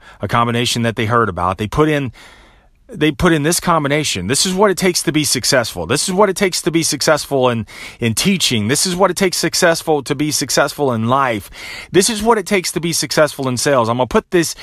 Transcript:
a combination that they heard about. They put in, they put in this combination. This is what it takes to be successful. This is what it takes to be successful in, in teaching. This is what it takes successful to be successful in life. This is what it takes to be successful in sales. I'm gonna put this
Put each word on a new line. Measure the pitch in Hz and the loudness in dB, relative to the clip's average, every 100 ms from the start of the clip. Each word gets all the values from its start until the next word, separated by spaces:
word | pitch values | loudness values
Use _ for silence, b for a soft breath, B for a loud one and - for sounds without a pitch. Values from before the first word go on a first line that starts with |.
| B B | B B
a | 104 | -2
combination | 120 117 117 123 123 | 0 2 0 -2 -2
that | 117 107 | -2 -2
they | 110 | 0
heard | 120 107 | 2 0
about. | 87 90 95 | 0 -2 -2
They | 107 | -2
put | - 156 | 2 2
in, | 147 131 B B B B B B B - | 2 -4 B B B B B B B -14
they | 214 151 | -2 -2
put | 147 180 | 2 2
in | 165 | 2
this | 143 180 | 2 0
combination. | - 165 143 147 143 101 90 | 0 0 2 0 -2 -4 -2
This | 123 196 | -2 0
is | |
what | 185 208 | 2 2
it | 185 | 2
takes | 190 175 | 0 0
to | - | 0
be | 151 | 0
successful. | 147 131 - 139 113 - 85 | 0 -2 0 0 0 -4 -4
This | 139 - | -2 0
is | |
what | 185 208 | 2 2
it | 180 | 2
takes | 196 - | -2 -2
to | - | 0
be | 160 | 0
successful | 156 143 - 151 - 139 127 | 0 0 2 0 2 2 2
in, | 117 104 B B B | 0 -4 B B B
in | 117 | -2
teaching. | 110 185 190 - 117 104 | 0 0 2 0 0 0
This | 139 190 | 0 0
is | 175 | 2
what | 190 | 0
it | 175 | 2
takes | 190 - | 0 0
successful | - - 175 165 - 151 | -2 2 2 2 0 -2
to | 131 | 0
be | 139 151 | -2 -2
successful | - 143 - 147 - 143 | -2 0 0 0 0 -2
in | 117 113 | 0 2
life. | 135 135 110 - B B B B | 2 2 -2 -8 B B B B
This | 170 202 | 0 0
is | 214 | 0
what | 220 220 | 2 2
it | 175 | 2
takes | 202 170 | -2 -2
to | 175 | -4
be | 170 | -4
successful | 156 143 - 151 - 131 | -4 -2 2 2 0 -4
in | 123 | -2
sales. | 147 135 113 | 2 2 2
I'm | 120 | 0
gonna | 127 | 0
put | 220 - | 0 0
this | 180 156 - | 0 -2 -6